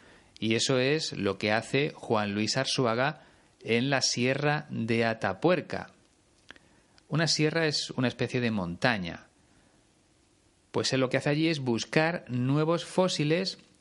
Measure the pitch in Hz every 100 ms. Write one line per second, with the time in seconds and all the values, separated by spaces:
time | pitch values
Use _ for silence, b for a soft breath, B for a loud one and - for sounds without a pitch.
0 | B B B - 110 113 - 131 131 156
1 | - 95 98 95 107 107 - 139 151 -
2 | - 110 104 101 107 135 131 - 120 117
3 | 139 151 B B B B 110 117 135 135
4 | - 123 123 135 147 151 151 120 113 113
5 | 113 110 101 92 165 180 - 95 - -
6 | _ _ _ _ - B B B B B
7 | - 147 156 - 151 165 156 147 - -
8 | 123 - 123 127 120 110 85 87 127 107
9 | 85 80 - _ b b b b b _
10 | _ _ _ _ _ _ _ 120 107 131
11 | 127 135 147 147 160 156 127 113 - 156
12 | 160 175 - 123 127 147 156 170 - -
13 | 185 - 151 170 190 - - _